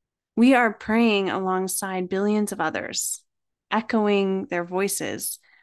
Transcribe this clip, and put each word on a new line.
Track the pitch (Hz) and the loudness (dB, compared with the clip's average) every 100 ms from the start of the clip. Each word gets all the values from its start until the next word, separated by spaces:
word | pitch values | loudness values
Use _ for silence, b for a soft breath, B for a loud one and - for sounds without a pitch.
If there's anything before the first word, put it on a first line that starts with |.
| _ _ _ - | _ _ _ 4
we | 247 | 6
are | 254 226 | 6 4
praying | 208 - 226 233 202 190 | 0 0 2 4 4 0
alongside | 190 190 185 185 - 190 185 180 | -2 0 0 -2 -4 -4 -4 -4
billions | 190 208 214 208 | -2 0 0 0
of | 196 | -2
others, | 156 - - - - - _ _ _ _ - | -4 -4 -6 -6 -6 -8 _ _ _ _ -4
echoing | 214 226 226 208 202 196 190 - | -4 0 0 2 2 2 -2 -4
their | 175 | -6
voices, | 175 185 196 - 101 104 - - b b | -4 -2 -2 -4 -6 -8 -8 -10 b b